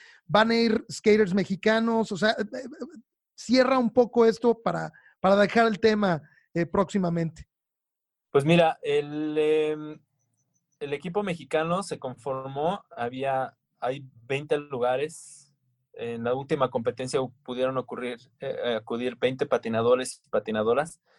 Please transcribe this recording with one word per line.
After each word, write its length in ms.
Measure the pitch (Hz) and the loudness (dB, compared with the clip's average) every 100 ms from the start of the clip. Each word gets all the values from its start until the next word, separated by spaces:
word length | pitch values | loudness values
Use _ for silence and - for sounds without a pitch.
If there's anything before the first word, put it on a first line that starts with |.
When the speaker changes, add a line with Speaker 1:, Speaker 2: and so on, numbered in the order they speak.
| - _ - | -20 _ 2
Speaker 1:
¿Van 240 | 202 226 | 4 6
a 40 | 233 | 4
ir 280 | 233 - - | 4 2 -2
skaters 420 | - 214 214 202 | 0 4 6 4
mexicanos? 800 | 196 175 190 214 220 226 226 220 | 2 0 0 2 2 2 0 -2
O 40 | 185 | 0
sea, 140 | 214 | 0
eh, 100 | 247 | 0
eh, 240 | 208 254 254 302 - 226 - _ _ | -6 -10 -12 -12 -14 -14 -20 _ _
cierra 440 | - - 254 247 262 | -14 0 2 4 2
un 120 | 233 | 2
poco 360 | 254 240 240 226 | 2 4 4 4
esto 340 | 220 240 226 | 4 0 0
para, 320 | 180 165 160 - _ _ | -2 -4 -6 -12 _ _
para 160 | 185 202 | 2 4
dejar 320 | 202 233 226 | 4 4 2
el 120 | 208 | 4
tema, 400 | 220 214 196 160 - _ _ | 2 4 2 0 -4 _ _
eh, 140 | 170 170 | -4 0
próximamente. 800 | 202 180 202 175 170 165 - - _ _ _ _ _ _ _ _ | 0 0 0 0 0 -4 -6 -20 _ _ _ _ _ _ _ _
Speaker 2:
Pues 140 | 143 | 0
mira, 340 | 143 170 160 - | 4 4 4 0
el, 520 | 147 143 147 151 151 151 | -2 -2 -2 -6 -4 0
em, 600 | 151 156 151 151 151 156 _ _ _ _ _ _ _ _ | 2 2 0 -4 -10 -16 _ _ _ _ _ _ _ _
el 120 | 143 | -8
equipo 300 | 143 180 190 | -8 -6 -4
mexicano 600 | 202 170 - 156 160 185 | -4 -6 -4 -2 -2 -4
se 160 | 196 147 | -4 -10
conformó, 840 | 131 127 143 131 135 139 160 196 - | -10 -10 -8 -8 -8 -4 -4 -4 -8
había, 640 | 120 120 131 135 131 127 - _ _ | -10 -8 -4 -4 -2 -4 -10 _ _
hay 240 | 123 135 135 _ - | -8 -8 -12 _ -6
veinte 320 | 139 151 151 | -6 -2 -4
lugares. 960 | 147 131 143 131 156 - - - _ _ _ _ _ | -4 -4 -2 -2 -4 -10 -20 -20 _ _ _ _ _
En 300 | - 117 117 | -12 -10 -6
la 100 | 120 | -4
última 340 | 131 135 156 127 | -4 -4 -2 0
competencia 500 | 123 117 117 131 139 127 - | -2 -4 -4 -4 -4 -4 -8
pudieron 360 | - 123 131 131 | -10 -4 -2 -4
ocurrir, 400 | 123 120 123 117 _ _ | -6 -8 -10 -10 _ _
eh, 140 | 139 - | -10 -6
eh, 100 | 120 | -4
acudir 420 | 110 113 120 123 120 | -4 -4 -6 -6 -2
veinte 300 | 127 131 143 | -4 -2 -2
patinadores 720 | 120 117 113 117 127 127 - | -2 -2 0 2 2 0 -12
y 40 | _ | _
patinadoras. 720 | 104 - 107 107 120 165 - _ | -4 -2 -2 0 0 -2 -10 _